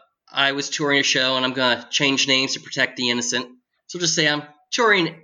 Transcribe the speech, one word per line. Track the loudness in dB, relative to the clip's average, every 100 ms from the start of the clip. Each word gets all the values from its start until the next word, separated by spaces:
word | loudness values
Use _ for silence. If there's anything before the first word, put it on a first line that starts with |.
| _ _ -8
I | -2 0
was | 0 -4
touring | -2 0 2
a |
show, | 2 2 2 0
and |
I'm | 0
gonna | 2 2 0 -2
change | 0 0 2 2
names | 0 0
to | -6
protect | -6 -4 -2 -2
the | -2
innocent. | -2 -2 -4 -6 -14 _ _ -14
So | -6
just | -2
say | 0 0
I'm | 0 -6 -18 _
touring | 0 4 4 2 -4